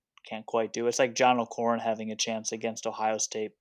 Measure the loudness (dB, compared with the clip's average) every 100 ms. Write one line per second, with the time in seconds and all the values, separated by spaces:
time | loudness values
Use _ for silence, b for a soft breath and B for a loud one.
0 | _ -20 -12 -12 -2 -2 0 0 0 4
1 | 2 6 4 4 0 0 0 2 0 -2
2 | -4 -2 -2 -2 -4 -4 -4 -4 -6 0
3 | 0 0 -2 -4 -6 _